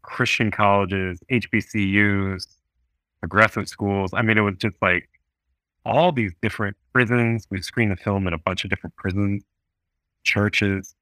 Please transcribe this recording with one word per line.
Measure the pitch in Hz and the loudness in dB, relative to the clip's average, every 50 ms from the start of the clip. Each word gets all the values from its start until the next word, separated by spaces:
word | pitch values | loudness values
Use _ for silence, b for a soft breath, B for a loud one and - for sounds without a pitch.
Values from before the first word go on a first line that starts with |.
| - | -18
Christian | - - - 127 - - - 117 107 | -14 -2 -2 0 0 2 0 0 -2
colleges, | 98 - 104 101 101 101 98 87 98 95 95 92 90 87 - _ | 0 2 4 4 4 4 2 0 -2 -4 -4 -4 -6 -10 -6 _
H | 135 117 - - | -2 -2 -2 0
B | - 110 | -2 -2
C | - - - 107 101 98 95 | -2 -2 -4 -2 0 2 2
Us, | 101 104 104 101 98 98 95 95 92 - _ _ _ _ _ _ _ _ _ _ _ _ _ _ _ | 4 4 4 2 0 -2 -2 -4 -8 -10 _ _ _ _ _ _ _ _ _ _ _ _ _ _ _
progressive | - 82 92 104 110 107 - 113 101 | -12 -2 4 4 4 4 4 -4 -8
schools. | - - - 107 101 101 98 95 90 - | -8 -8 -6 -4 -2 0 0 -2 -2 -2
I | 101 | 0
mean, | 117 110 110 | 0 2 2
it | 107 | 2
was | 104 101 95 92 | 2 0 -2 -2
just, | - 110 90 _ - | -6 -6 -4 _ 0
like, | 95 90 90 - _ _ _ _ _ _ _ _ _ _ _ _ _ _ _ _ | 0 0 0 -2 _ _ _ _ _ _ _ _ _ _ _ _ _ _ _ _
all | 113 110 139 165 180 | 0 2 4 4 2
these | 160 127 113 98 85 _ | 2 0 -4 -4 -4 _
different | - 107 - - 110 101 98 _ _ _ _ | -6 -6 -4 -4 -6 -6 -6 _ _ _ _
prisons. | 127 123 110 123 120 117 113 113 110 - _ | 2 2 4 2 2 2 2 0 -2 -4 _
We | 101 92 | -8 -8
screened | - - - 127 113 104 | -8 -6 -2 0 0 0
the | 95 | 0
film | - - 107 101 98 95 | -2 -2 -2 0 0 0
in | 92 85 | -2 -2
a | 82 | -2
bunch | - 95 92 - - | -2 -4 -4 -4 -4
of | 98 | -6
different | 95 - - 87 _ | -6 -6 -6 -16 _
prisons, | - - 98 90 101 101 98 101 101 - _ _ _ _ _ _ _ _ _ _ _ _ _ _ _ _ | -6 -6 -4 -2 0 0 0 -2 -4 -6 _ _ _ _ _ _ _ _ _ _ _ _ _ _ _ _
churches. | - - - 101 104 - - 107 101 98 95 95 - _ _ | -2 0 2 0 0 0 0 0 0 -2 -4 -6 -12 _ _